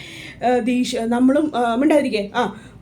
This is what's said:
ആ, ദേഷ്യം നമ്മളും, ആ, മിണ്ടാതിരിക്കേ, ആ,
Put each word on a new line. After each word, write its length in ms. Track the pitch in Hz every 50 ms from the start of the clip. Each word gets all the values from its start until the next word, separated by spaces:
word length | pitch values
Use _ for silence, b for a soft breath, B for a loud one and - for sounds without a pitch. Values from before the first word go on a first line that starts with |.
| B B B B B B B - -
ആ, 40 | 240 247 247
ദേഷ്യം 520 | 220 247 247 247 247 247 247 226 226 226
നമ്മളും, 360 | 240 240 254 262 269 294 311 294 - 233
ആ, 160 | 247 240 226
മിണ്ടാതിരിക്കേ, 560 | 240 277 311 320 294 269 254 214 208 202 202 -
ആ, 80 | 233 240 208 B B B B B B